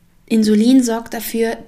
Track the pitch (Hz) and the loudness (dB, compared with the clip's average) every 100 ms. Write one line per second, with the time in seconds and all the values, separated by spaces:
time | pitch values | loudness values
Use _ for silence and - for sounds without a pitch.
0 | _ _ _ 226 214 214 233 262 240 226 | _ _ _ 0 2 2 4 4 2 -4
1 | 233 226 - 226 226 226 | -8 -10 -8 -4 -4 -6